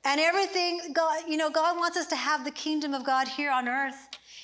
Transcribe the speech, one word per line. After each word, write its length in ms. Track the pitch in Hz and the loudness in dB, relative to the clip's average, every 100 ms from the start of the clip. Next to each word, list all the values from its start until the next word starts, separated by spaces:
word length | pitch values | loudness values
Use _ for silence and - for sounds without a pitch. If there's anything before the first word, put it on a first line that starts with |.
And 160 | 269 277 | 2 4
everything, 720 | 320 370 392 392 349 349 339 | 4 4 0 0 -2 -2 -2
God, 320 | 285 320 311 330 | 0 2 0 -2
you 100 | 311 | 0
know, 140 | 311 | 2
God 260 | 311 320 349 | 2 2 2
wants 200 | 339 349 | 0 0
us 100 | 320 | -2
to 100 | 285 | -2
have 280 | 247 302 | 0 0
the 60 | 262 | -2
kingdom 440 | - 311 311 294 | -6 -2 -2 -2
of 100 | 277 | -2
God 240 | 254 262 262 | 0 2 0
here 220 | - 294 | -2 0
on 180 | 254 247 | 0 0
earth. 400 | 254 269 262 - - - - | -2 -2 -6 -18 -20 -20 -20